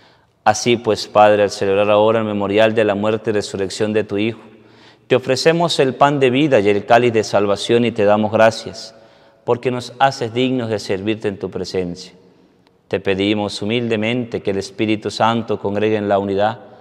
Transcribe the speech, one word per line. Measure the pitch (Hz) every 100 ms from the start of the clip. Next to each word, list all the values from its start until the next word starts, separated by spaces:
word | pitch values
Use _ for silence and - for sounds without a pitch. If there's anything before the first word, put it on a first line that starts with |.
| _ _ _ _
Así | - 104 123 117
pues, | 117 104 -
Padre, | 104 104 104
al | 101
celebrar | - 98 98 104
ahora | 104 107 113
el | 110
memorial | 104 98 101 113
de | 110
la | 107 98
muerte | 107 110 -
y |
resurrección | 104 - 98 95 - 107
de | 107
tu | 104 101
Hijo, | 110 110 - - _ _ - _ -
te | 123
ofrecemos | 127 131 165 165 170 -
el | 135
pan | - 143 147
de | 131
vida | 127 151 120
y | 101
el | 101 98
cáliz | 120 123
de | 110
salvación | 101 104 101 98 - 117 120
y |
te | 110 101
damos | 104 107
gracias, | 107 110 - 92 92 - - - _ _ _
porque | - 120 131
nos | 123 117 -
haces | 135 - 117
dignos | 117 127 127 113
de | 107
servirte | - 95 104 107 107
en | 98
tu | 92
presencia. | 92 90 95 90 87 - - _ _ _ _ _ _ -
Te | 101
pedimos | 98 95 101 107 104 -
humildemente | 104 120 117 110 107 123 117 98
que | -
el | 98
Espíritu | 95 - 110 107 107
Santo | - 113 117 107 101
congregue | 101 101 107 107
en | 101
la | 98
unidad | 101 98 104 117 - -